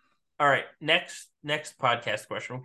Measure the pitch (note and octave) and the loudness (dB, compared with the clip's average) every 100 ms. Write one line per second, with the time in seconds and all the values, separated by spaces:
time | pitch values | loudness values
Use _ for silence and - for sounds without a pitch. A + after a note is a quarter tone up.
0 | _ _ _ - D3 B2+ - - D3+ E3+ | _ _ _ 2 4 4 0 -8 0 0
1 | F3 - - _ D3 D3+ - - B2+ A#2+ | 0 -14 -18 _ -4 -4 -6 0 2 2
2 | A#2 G#2+ - G#2 - B2+ | 0 -6 -4 -10 -8 -8